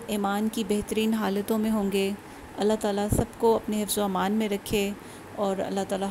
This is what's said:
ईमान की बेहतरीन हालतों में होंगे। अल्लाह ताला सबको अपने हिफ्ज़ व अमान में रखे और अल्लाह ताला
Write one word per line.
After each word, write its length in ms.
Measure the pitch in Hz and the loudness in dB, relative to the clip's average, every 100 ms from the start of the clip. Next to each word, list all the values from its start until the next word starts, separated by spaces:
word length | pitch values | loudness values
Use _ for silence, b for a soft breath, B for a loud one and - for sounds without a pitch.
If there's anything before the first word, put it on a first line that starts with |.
| - | -2
ईमान 380 | 208 202 202 220 | -2 0 0 0
की 160 | 226 | 0
बेहतरीन 500 | 202 208 202 220 220 | 0 0 0 0 2
हालतों 440 | 220 196 202 202 220 | 2 0 0 0 0
में 120 | 220 | 2
होंगे। 340 | 220 196 196 196 202 B B B - | 2 2 2 0 -2 B B B 0
अल्लाह 180 | 202 220 | 2 2
ताला 300 | 214 202 208 | 2 0 2
सबको 440 | - 226 - 226 | 2 0 2 4
अपने 240 | 220 - 214 | 4 2 -2
हिफ्ज़ 200 | 202 208 | 0 0
व 20 | |
अमान 280 | 202 185 190 | 0 2 2
में 140 | 220 214 | 2 0
रखे 360 | 202 - 208 202 202 B B B - | -2 0 0 0 -4 B B B -2
और 220 | 196 190 | 0 0
अल्लाह 220 | - 196 190 | -2 -2 -2
ताला 240 | 190 196 | -2 -2